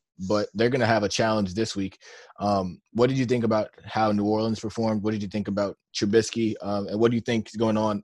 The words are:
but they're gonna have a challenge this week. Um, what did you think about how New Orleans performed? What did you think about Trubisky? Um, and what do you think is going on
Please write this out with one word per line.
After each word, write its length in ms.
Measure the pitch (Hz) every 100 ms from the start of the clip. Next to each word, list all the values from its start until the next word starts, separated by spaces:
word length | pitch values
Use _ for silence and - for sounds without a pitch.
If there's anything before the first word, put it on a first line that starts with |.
| _ - 92
but 220 | 104 104
they're 160 | 101 117
gonna 160 | 131 113
have 180 | 113
a 60 | 101
challenge 440 | - 113 110 101
this 220 | 90 110 98
week. 220 | 95 - - - - -
Um, 400 | 101 101 92 85 _
what 140 | 107 123
did 100 | 135
you 80 | 123
think 180 | 123
about 260 | 113 110 104 -
how 280 | - - 110
New 140 | 104 104
Orleans 340 | 107 113 107
performed? 440 | 107 107 113 107
What 80 | 101
did 100 | 110
you 60 | 101
think 180 | 107 101
about 280 | 98 101 - _ -
Trubisky? 580 | 107 107 107 120 113 107
Um, 260 | 98 101 98
and 120 | 101
what 100 | 117
do 40 | 120
you 60 |
think 260 | 107 117 110
is 80 | 107
going 220 | 113 110
on 240 | 110 101